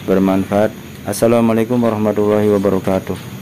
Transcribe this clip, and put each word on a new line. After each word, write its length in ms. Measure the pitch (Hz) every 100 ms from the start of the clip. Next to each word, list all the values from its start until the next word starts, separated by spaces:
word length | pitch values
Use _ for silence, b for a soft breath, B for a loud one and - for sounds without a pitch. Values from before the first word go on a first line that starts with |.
bermanfaat. 720 | - 95 98 95 95 101 107 - - - -
Assalamualaikum 720 | 101 117 117 117 113 113 123
warahmatullahi 720 | 117 107 107 104 104 107 104
wabarakatuh. 840 | 104 98 95 98 95 - 92 - -